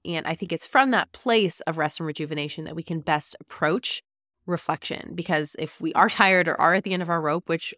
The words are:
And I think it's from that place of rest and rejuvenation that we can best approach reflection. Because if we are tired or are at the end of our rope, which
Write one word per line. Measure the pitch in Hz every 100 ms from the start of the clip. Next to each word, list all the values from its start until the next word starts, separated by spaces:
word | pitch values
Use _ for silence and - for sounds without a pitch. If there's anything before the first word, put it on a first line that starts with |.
And | - 165 -
I |
think | 165 175
it's | 165 -
from | 269 269
that | 220 -
place | - 254 226 190 -
of | - 160
rest | 151 -
and | 160
rejuvenation | 147 151 151 147 -
that | 160 165
we |
can | - 165
best | 151 151 - -
approach | - - 151 214 - - _ _ _ _ -
reflection. | 170 - 156 - - -
Because | 170 170 156 147 -
if | 156 -
we | 160
are | - 208
tired | - 196 185 170
or | -
are | 160
at | 185
the | 190
end | 185
of | 175
our | 170
rope, | 156 165 -
which | 165 -